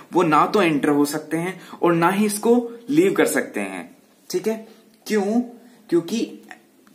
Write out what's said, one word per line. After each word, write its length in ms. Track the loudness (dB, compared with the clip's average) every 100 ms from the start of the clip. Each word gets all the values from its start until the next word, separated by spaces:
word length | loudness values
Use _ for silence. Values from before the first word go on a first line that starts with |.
| -4
वो 100 | 0
ना 220 | 2 4 2
तो 160 | 2
enter 260 | 2 2 2
हो 140 | 2 0
सकते 300 | -2 -6 -6
हैं 240 | -6 -8 -16
और 220 | -2 0 2
ना 160 | 2
ही 160 | 2 0
इसको 280 | 0 2 2 2 -8 -2
leave 220 | 2 4 2
कर 120 | 2
सकते 320 | 0 -4 -6
हैं, 220 | -8 -10 -14 -20 _ _ -8
ठीक 180 | -6 -4
है। 80 | -6 -10 -20 _ _ -4
क्यों? 340 | -2 0 0 -2 -8 -20 -20 -2
क्योंकि, 300 | -2 0 -4 -6 -10 -20 -20 _ _ _